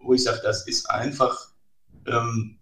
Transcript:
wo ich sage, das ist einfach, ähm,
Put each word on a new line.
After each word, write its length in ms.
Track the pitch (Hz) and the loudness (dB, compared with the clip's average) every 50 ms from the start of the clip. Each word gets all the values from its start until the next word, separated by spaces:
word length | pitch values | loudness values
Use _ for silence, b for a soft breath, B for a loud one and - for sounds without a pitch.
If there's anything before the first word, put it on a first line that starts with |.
wo 120 | - 123 127 | 2 4 4
ich 100 | 123 123 | 4 4
sage, 160 | 120 113 113 - | 2 0 0 0
das 240 | 107 110 - - | -2 -2 -2 -4
ist 220 | - - - - - | -4 -4 -4 -4 -2
einfach, 640 | - 107 120 139 147 - 131 247 - - - - _ _ _ _ _ _ _ - - - - | -4 -2 -2 -2 0 2 2 2 2 -2 -10 -16 _ _ _ _ _ _ _ -20 -20 -12 -6
ähm, 540 | 123 117 117 113 117 113 113 110 110 - - | -2 0 0 0 0 -2 -2 -4 -4 -8 -14